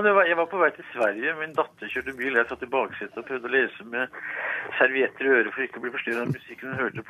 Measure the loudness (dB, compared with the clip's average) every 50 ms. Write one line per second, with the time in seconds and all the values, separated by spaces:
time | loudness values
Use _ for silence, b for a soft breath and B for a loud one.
0 | 6 6 6 6 6 6 4 2 2 0 2 4 4 4 2 -2 -10 -10 -2 0
1 | 0 2 2 0 -2 -2 -2 -4 -6 -2 0 0 0 0 -4 -10 -12 -8 -6 -6
2 | -6 -6 -6 -4 -4 2 4 2 2 2 -2 -6 -4 -2 0 0 0 0 -4 -8
3 | -10 -8 -8 -10 -8 -6 -6 -6 -2 0 2 2 2 2 -2 -8 -12 -6 -4 -4
4 | -4 -4 B B B B B B B B B B B B 2 4 4 4 6 2
5 | 2 0 0 -2 2 4 6 6 4 2 -2 -4 -6 -6 -6 -8 -8 -8 -8 -6
6 | -4 -4 -2 -2 -2 -4 -4 -6 -10 -14 -16 -14 -10 -8 -4 -4 -4 -4 -4 -6
7 | -2